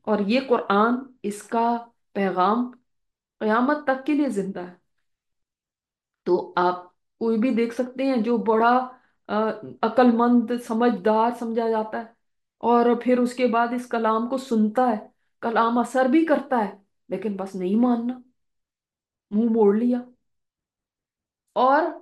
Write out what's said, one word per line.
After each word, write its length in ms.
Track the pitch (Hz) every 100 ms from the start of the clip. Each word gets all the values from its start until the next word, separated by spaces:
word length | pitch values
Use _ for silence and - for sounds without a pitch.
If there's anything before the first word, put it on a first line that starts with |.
| -
और 160 | 208
ये 160 | 196 247
कुरान, 680 | 262 233 - 202 226 247 - _
इसका 460 | 208 202 - 233 233 233 - _ _ 202
पैगाम 500 | 196 180 185 233 247 - _ _ _ _ _ -
क़यामत 440 | 214 220 254 302 294
तक 180 | 262
के 100 | 262
लिए 160 | 294 285
जिंदा 300 | 202 185 196
है। 180 | 180 - _ _ _ _ _ _ _ _ _ _ _ _ _ _ -
तो 100 | 180 - -
आप 320 | 180 180 - _ _ -
कोई 160 | 226 226
भी 120 | 262
देख 200 | 220 233
सकते 320 | - 247 -
हैं 180 | 269 262
जो 140 | 214 233
बड़ा, 300 | 196 220 233 247 254 - _ _ -
अ, 60 | 208 220 - 131 -
अक्लमंद, 760 | 220 220 247 226 240 240 226 240
समझदार 720 | - 220 240 196 202 220 233 240
समझा 320 | 233 226 226
जाता 300 | 220 220 233
है 160 | 220 _ _ _ _ _
और 320 | 233 233 240 240
फिर 180 | 240 247
उसके 260 | 240 - 247
बाद 240 | 233 233
इस 140 | 247 -
कलाम 400 | 233 220 220 240
को 100 | 262
सुनता 460 | 262 226 214 214 254
है, 240 | 214 - _ _ _
कलाम 380 | 233 226 226 240
असर 280 | 233 254 262
भी 160 | 302 320
करता 320 | 277 - 247
है, 200 | 196 - _ _ -
लेकिन 260 | 185 220 190
बस 180 | 190 190
नहीं 200 | 180 220
मानना, 440 | 247 233 240 254 - _ _ _ _ _ _ _ _ _ -
मुंह 200 | 208 233
मोड़ 240 | 226 202 214
लिया। 260 | 247 247 - _ _ _ _ _ _ _ _ _ _ _ _ _ _ 208
और 300 | 262 285 339 -